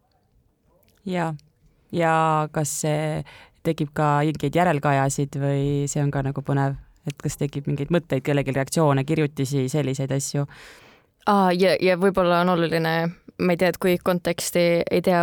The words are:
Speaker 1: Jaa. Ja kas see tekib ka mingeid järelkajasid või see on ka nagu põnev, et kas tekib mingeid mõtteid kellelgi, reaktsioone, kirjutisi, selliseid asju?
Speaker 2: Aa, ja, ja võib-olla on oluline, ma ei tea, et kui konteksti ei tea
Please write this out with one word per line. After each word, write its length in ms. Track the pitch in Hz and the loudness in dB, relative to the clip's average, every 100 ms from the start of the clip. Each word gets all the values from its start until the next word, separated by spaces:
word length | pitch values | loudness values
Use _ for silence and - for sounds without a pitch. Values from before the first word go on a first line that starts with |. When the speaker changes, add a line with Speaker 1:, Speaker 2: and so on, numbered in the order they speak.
| _ _ _ _ _ _ _ _ _ _ - | _ _ _ _ _ _ _ _ _ _ -8
Speaker 1:
Jaa. 260 | 180 165 151 - _ _ _ _ | -4 -4 -6 -14 _ _ _ _
Ja 560 | 170 165 160 160 156 151 | 0 2 2 2 0 0
kas 180 | 165 151 - | -4 -4 -4
see 400 | 151 151 156 156 - - - _ - | -2 -2 -2 -6 -8 -16 -20 _ -4
tekib 260 | 160 147 | -2 -4
ka 260 | - 151 147 | 0 0 2
mingeid 320 | 151 147 143 160 | 0 0 -2 2
järelkajasid 800 | 180 143 147 139 139 143 139 139 | 2 2 0 2 0 -2 -4 -2
või 260 | 139 139 143 143 143 | -2 0 0 -2 -2
see 120 | 151 | -2
on 80 | 143 | -2
ka 80 | 143 | -2
nagu 200 | 135 139 135 | -4 -6 -2
põnev, 320 | 139 139 139 - _ - | 0 0 -4 -12 _ -12
et 120 | 143 | -8
kas 180 | 156 - | -8 -4
tekib 260 | 143 143 139 | -6 -4 -4
mingeid 240 | 139 143 | -4 0
mõtteid 320 | 170 - 135 | -2 0 -2
kellelgi, 300 | 151 143 135 135 | 0 0 0 -2
reaktsioone, 480 | 135 170 156 139 | -2 2 2 2
kirjutisi, 640 | 135 156 147 151 131 139 131 | 0 0 -2 -2 -2 -2 -2
selliseid 460 | 151 135 135 135 | -2 -2 -4 -4
asju? 320 | 135 135 143 143 - - - - - _ _ - | -4 -2 -4 -4 -8 -20 -20 -20 -20 _ _ 0
Speaker 2:
Aa, 260 | 202 185 | 4 4
ja, 220 | 180 185 156 | 4 4 4
ja 160 | 185 180 | 2 2
võib-olla 400 | 196 185 175 170 | 2 2 2 4
on 120 | 180 175 | 4 2
oluline, 380 | 165 165 160 165 170 - - - | 2 0 0 0 -2 -6 -14 -4
ma 160 | 180 | -2
ei 60 | 185 | 2
tea, 100 | 185 | 0
et 80 | 165 | 0
kui 160 | 185 180 | 0 0
konteksti 600 | - 180 170 170 - 175 170 170 | 0 -2 -2 -4 -4 0 2 2
ei 200 | - 180 | 0 0
tea 160 | 185 175 | 2 2